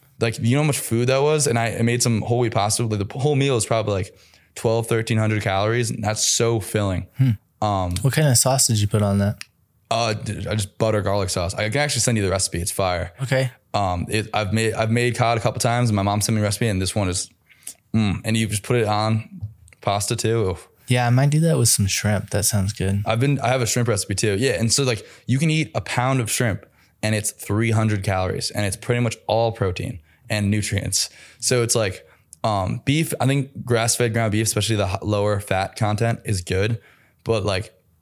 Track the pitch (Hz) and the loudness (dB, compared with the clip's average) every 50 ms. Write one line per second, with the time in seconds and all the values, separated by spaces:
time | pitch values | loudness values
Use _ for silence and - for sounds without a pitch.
0 | _ _ _ - 110 117 113 - 113 113 127 143 151 156 - - - - 113 117 | _ _ _ -2 -2 -2 0 0 0 2 2 2 2 2 0 -2 -4 -2 0 0
1 | 123 123 131 135 139 151 156 156 143 - 123 117 117 113 95 - 117 117 120 120 | 2 2 2 4 4 2 2 2 2 2 2 2 0 0 0 0 0 2 2 2
2 | - 127 117 107 101 - 120 123 123 113 - 110 98 107 107 - 120 110 107 104 | 2 2 0 0 0 0 0 2 2 2 2 0 0 0 0 -2 -2 -2 -2 -2
3 | 110 110 - 135 123 151 147 131 139 139 135 113 - - 117 113 104 104 101 95 | -4 -4 -4 -2 0 2 2 2 2 2 2 0 0 0 0 0 0 0 0 -2
4 | 92 - - - - _ - _ _ _ _ - - 120 110 117 113 - 120 113 | -2 -4 -8 -16 -20 _ -20 _ _ _ _ -2 0 0 2 0 0 0 0 -2
5 | 110 - 117 110 110 107 110 107 101 107 95 95 101 107 113 123 120 110 - - | 0 0 0 2 2 2 0 0 0 0 0 0 0 0 0 0 -2 -2 -4 -4
6 | 107 104 110 - - - - - 120 117 117 113 98 - - 107 104 98 92 90 | -4 -4 -2 -2 -2 0 0 2 2 2 0 0 -2 -2 -2 0 0 0 -2 -2
7 | 92 - - - 135 131 110 - _ _ _ _ 107 107 101 95 92 90 87 87 | -6 -6 0 2 2 2 2 0 _ _ _ _ -2 0 0 0 0 -2 -2 0
8 | - 139 - - 156 147 123 - - 131 131 131 - - 117 107 104 104 - 107 | 0 2 2 4 4 4 4 4 4 2 2 2 2 2 2 2 2 2 2 2
9 | 104 101 98 101 101 104 104 - - - _ _ _ _ _ _ _ _ 117 113 | 2 2 2 2 2 0 0 -4 -10 -18 _ _ _ _ _ _ _ _ -2 0
10 | 117 113 107 110 - - - - 98 - 101 107 101 - - - 113 110 107 104 | 0 0 -2 -4 -6 -8 -8 -8 -6 -4 -4 -4 -4 -6 -2 0 0 2 2 0
11 | 98 98 98 101 98 92 - 95 87 90 - - 104 110 110 139 147 147 135 120 | 0 0 0 0 -2 -2 -2 -2 -2 -2 -2 -4 -4 -2 0 0 0 0 -2 -2
12 | 107 - 120 110 98 92 92 98 - - - 85 87 - - - 95 92 90 87 | 0 0 0 2 2 0 0 0 -2 -2 -4 -6 -6 -4 -4 -2 -2 -2 -2 -2
13 | 85 82 - - 135 120 135 131 135 123 - - _ _ - 107 101 92 90 87 | -4 -8 -8 -10 -4 -2 0 0 0 -2 -6 -10 _ _ -2 -2 0 0 0 -2
14 | - - - 110 101 104 - 107 107 95 101 110 113 113 - - 110 110 117 120 | -2 -2 -2 -4 -2 -2 -2 -2 0 0 0 0 0 0 0 0 0 0 2 2
15 | 120 123 117 - 120 113 117 110 - 117 - - - 120 120 120 123 117 104 101 | 2 0 0 2 2 2 2 2 0 -2 0 0 0 0 2 2 2 2 2 2
16 | 98 101 101 107 104 - 117 107 104 101 101 - 123 113 101 95 92 90 - 107 | 2 2 0 0 0 0 0 0 0 0 0 0 0 0 0 0 -2 -2 -2 -2
17 | 101 90 87 - - - _ _ _ _ _ _ - - - - _ _ - 110 | -2 0 -2 -4 -6 -8 _ _ _ _ _ _ -20 -20 -20 -20 _ _ 0 2
18 | 107 104 87 90 - 110 110 113 113 101 104 101 - - - - 113 104 107 104 | 2 2 0 -2 -2 0 0 0 0 0 -2 -4 -2 0 0 0 2 2 0 0
19 | 107 110 113 110 110 - - - - - - - - - - _ - 110 98 104 | 0 0 0 -2 -2 -6 -12 -12 -12 -12 -14 -18 -20 -20 -20 _ -2 0 0 0
20 | 104 - 120 104 - 110 113 117 107 92 87 - - - _ _ - - 120 123 | 0 -2 -2 -2 0 0 0 2 0 0 -2 -4 -8 -16 _ _ -2 0 2 2
21 | 123 120 120 127 135 143 143 156 165 165 156 131 120 113 - - 101 98 - - | 4 4 4 4 4 4 4 4 4 4 4 4 2 2 2 2 0 0 0 -2
22 | - 107 104 95 - - - 104 101 - - 104 95 98 - - 95 95 98 101 | 0 0 0 0 -2 -2 -2 -2 0 0 0 0 0 -2 -2 -2 -2 0 0 0
23 | 104 110 113 113 131 143 143 131 - 117 127 131 120 107 - 123 120 113 110 98 | 0 0 0 0 2 0 0 0 0 0 0 0 0 0 0 0 0 0 0 -2
24 | - - 101 98 - 107 98 98 123 135 110 85 110 113 - - 139 127 117 107 | -2 -4 -4 -2 0 0 0 2 0 0 0 0 0 0 0 2 2 0 -2 -4
25 | - - - - _ - 120 135 160 160 156 160 156 - - - - - - - | -6 -12 -20 -12 _ -2 0 0 2 2 2 0 -2 -2 -4 -6 -6 -4 -2 -2
26 | 123 131 135 131 117 101 - - 127 117 95 101 - - _ _ _ _ _ _ | 0 2 0 0 0 -2 -2 0 0 0 -2 -4 -6 -14 _ _ _ _ _ _
27 | - 110 110 107 104 - - - - - 101 107 117 113 110 113 110 110 107 101 | -2 -2 0 0 -2 -4 -8 -8 -6 -2 -2 0 0 2 2 2 2 2 0 0
28 | 95 104 98 92 92 90 95 92 - - - - 104 98 95 - - - 123 120 | -2 -2 -2 0 -2 -2 -2 -4 -6 -6 -4 -4 -4 -4 -4 -4 -4 -2 0 0
29 | 120 113 - - - - 107 113 117 117 107 - 101 95 87 - - - - - | 0 -2 -4 -6 -4 0 0 2 2 0 0 -2 -2 -2 -2 -4 -6 -8 -10 -12
30 | - _ _ _ _ - 110 107 104 98 104 107 98 - 104 101 - - 101 - | -16 _ _ _ _ -4 -2 0 2 2 2 0 0 -2 -2 -2 -2 -2 -2 -2
31 | - - - - - - - - - - 127 123 117 110 - 120 110 98 92 - | -2 -4 -8 -14 -20 -20 -16 -8 -2 0 2 2 2 2 2 2 0 0 -2 -6
32 | - - - _ _ _ - - - 113 107 98 92 92 117 120 - - 139 156 | -14 -20 -20 _ _ _ -10 -4 -2 -2 0 0 0 -2 -4 -4 -2 0 0 0
33 | 165 - - - - 131 139 143 131 - - - - - 120 113 113 120 - - | 0 -2 -2 0 0 2 2 0 -2 -4 -8 -12 -4 0 0 2 2 0 2 2
34 | 123 120 107 117 113 107 98 107 113 107 - 107 101 107 113 104 98 92 90 - | 0 0 2 0 0 2 0 0 0 0 0 0 0 0 0 0 0 -2 -2 -4
35 | - 98 107 104 101 104 104 101 101 - 98 92 95 - - - 110 104 104 104 | -2 -2 0 0 2 0 0 -2 -2 0 0 0 0 -2 -2 -2 0 0 0 0
36 | 117 117 117 - - 117 104 92 87 - 92 95 101 113 120 110 - - _ _ | 0 0 -2 -2 -4 -2 -2 -2 -2 -2 0 0 0 0 -2 -4 -6 -14 _ _
37 | _ _ _ _ _ - 113 107 98 104 95 95 - - - _ _ _ _ _ | _ _ _ _ _ -2 -2 0 0 0 -2 -2 -4 -8 -14 _ _ _ _ _